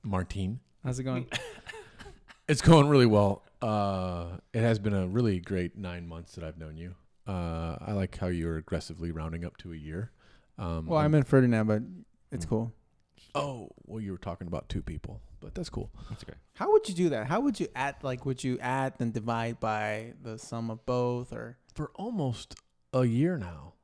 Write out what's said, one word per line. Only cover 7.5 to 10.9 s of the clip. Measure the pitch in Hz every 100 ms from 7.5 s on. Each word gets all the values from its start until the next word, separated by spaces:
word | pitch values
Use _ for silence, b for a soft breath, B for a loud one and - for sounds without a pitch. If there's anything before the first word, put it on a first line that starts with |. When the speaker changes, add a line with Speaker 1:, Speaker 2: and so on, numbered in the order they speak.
| 82 82 -
Speaker 1:
I | -
like | 101 92 -
how | 92
you're | 87 82 80
aggressively | - 85 - 82 85
rounding | 80 80 82
up | 85 -
to | 87
a | 82
year. | 76 85 113 b b b b -
Um, | 92 82
Speaker 2:
Well, | 80